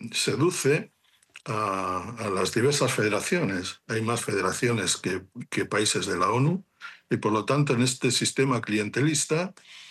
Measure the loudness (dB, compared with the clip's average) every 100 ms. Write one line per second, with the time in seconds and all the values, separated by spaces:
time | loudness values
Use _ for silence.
0 | -8 -2 -2 2 2 2 2 2 -2 _
1 | _ _ _ -18 -8 -4 -2 -2 -2 -4
2 | -6 -6 -4 0 0 2 2 4 2 2
3 | 2 0 0 0 0 -2 -6 -12 -6 -2
4 | 0 -2 -2 0 0 0 0 0 0 -2
5 | -2 -4 -6 -14 -6 -4 -2 0 0 0
6 | -2 0 2 4 2 0 -6 _ -18 -18
7 | _ -2 2 0 2 2 2 4 2 2
8 | 0 0 0 2 2 0 0 -2 0 0
9 | 2 2 0 -2 -2 -8 -20 -20 -20